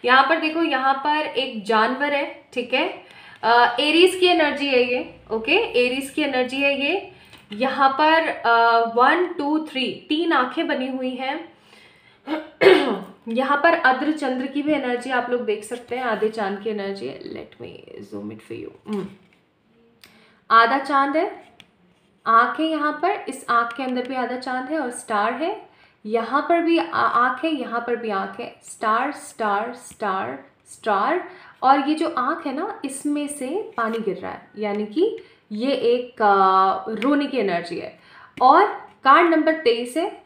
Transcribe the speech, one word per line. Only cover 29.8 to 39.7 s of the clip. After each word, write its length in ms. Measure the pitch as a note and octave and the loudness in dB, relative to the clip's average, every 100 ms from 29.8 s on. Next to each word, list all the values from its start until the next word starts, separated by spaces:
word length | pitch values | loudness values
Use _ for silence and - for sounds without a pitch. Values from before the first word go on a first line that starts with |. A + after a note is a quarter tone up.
| - - G#3 F#3+ A3 C#4 - _ _ | -18 -8 -4 -4 -6 -10 -16 _ _
star। 640 | - A3+ G3 A#3 F4 - - - - | -8 -2 0 2 -2 -4 -18 -20 -2
और 260 | B3+ C#4+ C4+ | 4 4 2
ये 60 | D#4 | -2
जो 200 | E4 - | -2 -2
आँख 300 | B3+ E4+ D4 | -4 -4 -6
है 80 | C4+ | -6
ना, 260 | G4+ - C4+ | -8 -8 -10
इसमें 420 | - D4 D4 C#4+ | -6 -4 -4 -4
से 440 | - - F#4 A4 - | -6 -6 -6 -6 -4
पानी 200 | A3 A3+ | -4 -2
गिर 200 | G3+ F#3+ | -4 -6
रहा 140 | - | -10
है, 160 | - - G3+ | -12 -16 -8
यानी 280 | G#3 G#3 G#3+ | -6 -4 -4
कि 320 | G#3+ G#4+ - - _ _ | 0 -2 -2 -16 _ _
ये 200 | G#3 B3+ | -6 -2
एक, 500 | C4 A#3 B3 B3 - | 0 0 0 -2 0
अ, 640 | G#3 G3 F#3+ F#3+ F#3+ - - | 2 4 4 4 4 0 -6
रोने 360 | G#3+ B3+ D4 C#4 | -2 0 0 0
की 120 | C4 | -2
एनर्जी 420 | G3 F3 E3+ E3+ | 0 -2 -4 -10
है। 200 | - - _ - - - | -10 -16 _ -20 -20 4
और 240 | B3+ D#4 G#4 - - _ | 6 8 6 0 -16 _
card 260 | C4+ D4 E4+ | 6 6 6
number 240 | D#4+ D#4 | 4 2
तेईस 440 | D#4 B3 | 2 2